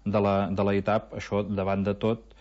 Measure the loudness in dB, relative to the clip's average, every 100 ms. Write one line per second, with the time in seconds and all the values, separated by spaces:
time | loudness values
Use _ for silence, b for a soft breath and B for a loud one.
0 | -2 2 4 2 0 0 0 2 2 0
1 | -2 -10 -4 -2 -2 -2 -2 0 0 0
2 | 0 -2 -6 -20